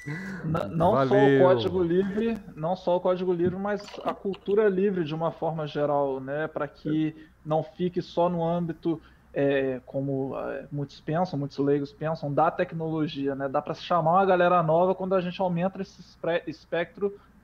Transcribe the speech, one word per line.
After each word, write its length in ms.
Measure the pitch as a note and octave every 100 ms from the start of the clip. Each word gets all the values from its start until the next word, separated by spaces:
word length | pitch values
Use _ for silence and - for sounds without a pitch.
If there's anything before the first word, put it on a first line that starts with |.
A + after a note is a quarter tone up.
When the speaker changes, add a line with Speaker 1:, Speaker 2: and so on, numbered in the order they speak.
| C#3+ D#3+ F#3+ F#3
Speaker 1:
N-, 240 | D#3 D#3+ -
não 220 | D#3+ F3+
só 120 | C3+
o 40 | C3+
Speaker 2:
Valeu. 340 | C#3 C#3 C#3
Speaker 1:
código 400 | C3+ F#3+ F#3 F#3
livre, 560 | E3+ F3 G3 G#3+ A3+ G#3+ - D3
não 200 | D#3 F#3
só 200 | - F3+
o 40 |
código 320 | F#3 F3+ F#3
livre, 240 | F3 F3 F#3
mas 260 | G3+ G3+ - -
a 100 | E3
cultura 540 | E3 G3+ F#3 - G3+ G#3+
livre 360 | F#3 G3+ F3+
de 100 | D3
uma 160 | D#3+ E3
forma 360 | - E3 D#3+ D3+
geral, 540 | D3 D3 C#3+ C#3 C3
né, 280 | C3+ C#3+ D#3
pra 180 | D3+ C#3+
que 480 | - D#3 D#3 D#3 - - _
não 180 | D3 D#3
fique 380 | D3+ - F3+ F3+
só 280 | - - F3
no 160 | F3
âmbito, 560 | E3 F3 E3+ D#3+ E3+ D#3 - _ _
é, 480 | - C#3 C#3 C3+ B2+
como, 520 | - C#3 C#3 C3+ C3+ A2+
é, 300 | A#2+ A#2 -
muitos 280 | C#3+ C#3 -
pensam, 380 | - D#3 F3+ C#3
muitos 200 | C#3+ -
leigos 340 | C#3+ D3 C#3+
pensam, 400 | - D#3 D#3+ C#3+
da 180 | C#3+ D#3+
tecnologia, 840 | F3 F3 E3 D#3+ D#3+ D3 C#3 C#3
né? 140 | C3+ C#3
Dá 120 | D3
pra 140 | D3
chamar 380 | D#3 - F3 D#3+
uma 140 | F3+ G3
galera 360 | F3+ F3 F3+
nova 320 | D#3+ E3 F#3
quando 200 | F#3+ F#3
a 60 | F#3+
gente 200 | F3+ F3
aumenta 400 | F#3 E3+ F#3 F#3+
esse 200 | G3 -
espre-, 420 | - - E3 E3+ -
espectro 720 | - _ E3+ F3 - G3+ G3+ - _